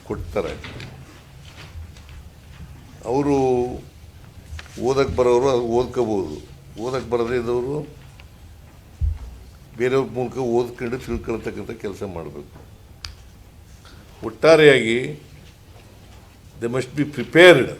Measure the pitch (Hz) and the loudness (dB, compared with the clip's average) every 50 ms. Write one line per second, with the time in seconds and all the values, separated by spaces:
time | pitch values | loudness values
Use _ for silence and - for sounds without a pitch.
0 | - - 107 98 - - - 107 90 78 73 73 - - - - - - - - | -10 -10 -10 -8 -8 -6 -6 -4 -4 -4 -6 -10 -12 -16 -14 -14 -16 -16 -16 -20
1 | - - - - - - - - - - - - - - - - - - - - | -20 -20 -20 -20 -20 -20 -20 -20 -20 -20 -20 -20 -20 -18 -16 -16 -16 -16 -18 -20
2 | - - - - - - - - - - - - - - - - - - - - | -20 -18 -18 -18 -18 -20 -20 -20 -20 -20 -20 -20 -18 -18 -18 -20 -20 -20 -20 -14
3 | - 107 120 139 143 143 143 139 135 131 127 123 123 123 127 - - - - - | -8 -2 0 0 2 2 2 2 2 2 2 2 0 -2 -4 -10 -14 -16 -20 -20
4 | - - - - - - - - - - - - - - - - 107 120 135 131 | -20 -20 -20 -20 -20 -20 -20 -20 -18 -16 -16 -16 -16 -16 -12 -4 -2 0 2 2
5 | 139 131 120 120 127 123 123 120 127 139 131 120 123 117 113 120 127 123 123 131 | 2 0 2 2 4 4 4 4 4 4 2 0 0 0 0 0 0 0 -2 -2
6 | 123 107 107 101 90 78 76 73 - - - - - - - 98 107 123 131 131 | -2 0 0 -2 -2 -4 -8 -12 -14 -18 -20 -20 -20 -20 -14 -10 -8 -6 -6 -6
7 | 117 117 117 120 117 113 120 123 120 117 120 123 123 131 143 151 147 147 - - | -6 -2 -2 -2 0 0 -2 -2 -2 -2 -2 -2 -2 -4 -6 -8 -8 -10 -16 -20
8 | - - - - - - - - - - - - - - - - - - - - | -20 -20 -20 -20 -20 -20 -20 -20 -20 -20 -20 -20 -20 -20 -20 -20 -20 -20 -8 -2
9 | - - - - - - - - - - - - - - - 107 117 127 127 135 | -2 -2 -2 -4 -8 -16 -16 -18 -20 -20 -20 -20 -20 -20 -6 -2 -2 2 2 2
10 | 131 113 107 120 127 117 101 - 131 123 117 120 123 123 120 - 131 117 117 131 | 0 0 -4 -6 -6 -4 -4 -4 -2 0 0 0 0 0 -6 -8 -6 -6 -6 -6
11 | - - 117 - - - 117 110 - 120 98 98 104 - 117 117 - 107 95 87 | -6 -6 -6 -6 -4 -6 -6 -6 -6 -8 -8 -8 -10 -12 -12 -10 -10 -10 -8 -8
12 | 104 101 92 85 80 78 71 73 71 - - - - - - - - - - - | -10 -10 -8 -10 -12 -12 -12 -14 -16 -18 -20 -20 -20 -20 -20 -20 -20 -20 -20 -18
13 | - - - - - - - - - - - - - - - - - - - - | -18 -18 -18 -18 -20 -20 -20 -20 -20 -20 -20 -20 -20 -20 -20 -20 -20 -20 -20 -20
14 | - - - - - 113 110 - - 151 165 156 156 147 135 131 113 110 113 123 | -20 -20 -20 -10 -10 -10 -10 2 6 6 8 10 10 8 8 8 4 2 0 -2
15 | 131 147 151 - - - - - - - - - - - - - - - - - | -2 -6 -10 -12 -14 -20 -20 -20 -20 -20 -20 -20 -20 -20 -20 -20 -20 -20 -20 -20
16 | - - - - - - - - - - - - 107 117 120 127 127 - - 143 | -20 -20 -20 -20 -20 -20 -20 -20 -20 -20 -14 -8 -6 -4 -4 -4 -6 -6 -4 -4
17 | 143 - - - 120 - - 156 175 185 165 139 117 90 - - | -4 -4 -4 -8 -8 2 6 10 12 12 12 10 6 0 -4 -12